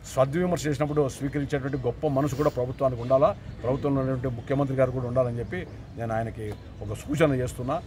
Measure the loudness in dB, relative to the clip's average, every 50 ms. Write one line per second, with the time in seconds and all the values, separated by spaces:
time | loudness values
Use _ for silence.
0 | -14 -4 2 2 2 2 2 0 2 2 0 0 0 -2 0 0 0 2 2 2
1 | 2 2 0 -4 -6 -2 -2 -2 -2 0 -2 -2 -2 -2 -4 0 -2 -2 -2 0
2 | -2 2 2 2 2 2 0 2 2 2 2 2 -2 -2 0 0 0 0 0 0
3 | 2 4 6 6 6 4 4 0 -10 -12 -10 -4 -2 -2 0 2 2 2 2 2
4 | 2 0 0 0 -2 -2 -4 -4 -2 0 2 2 2 2 4 4 4 4 2 -2
5 | -2 0 2 2 2 2 0 -4 -4 -4 -6 -6 -6 -8 -12 -14 -14 -12 -8 -6
6 | -4 -2 0 0 -2 -2 -6 -6 -8 -8 -8 -10 -12 -16 -12 -10 -8 -8 -8 -8
7 | -4 -4 2 4 4 4 4 2 0 -2 -4 -6 -4 -2 -4 -4 -4